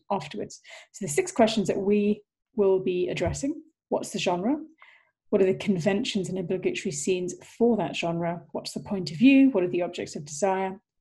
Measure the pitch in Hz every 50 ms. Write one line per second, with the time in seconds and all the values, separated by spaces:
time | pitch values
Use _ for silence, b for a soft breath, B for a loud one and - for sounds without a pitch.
0 | _ - 202 190 - - - 208 - - - - B B B B B B B -
1 | 202 160 - - 370 359 - - 226 220 226 220 185 - - 202 196 202 208 208
2 | 202 208 208 - - _ _ _ _ _ _ 220 202 190 190 185 185 185 180 180
3 | 180 - 170 - 185 165 143 - 277 277 320 294 - _ _ _ _ - - -
4 | - - - 180 175 190 175 175 185 233 302 311 - - - b b b b b
5 | b b b b _ _ - 196 190 185 190 - - 214 196 175 151 202 196 202
6 | - - - 202 180 170 185 190 180 - 185 185 - - - - - 202 151 -
7 | - 196 185 180 180 175 - - - - - - 233 240 233 202 170 - - -
8 | - 170 170 170 170 170 175 170 - - - - - - - 214 - - 208 190
9 | 180 - 165 147 233 269 277 269 269 262 262 185 180 175 175 175 175 170 - -
10 | - - - 175 147 - - - 202 190 190 190 190 190 190 196 _ _ _ _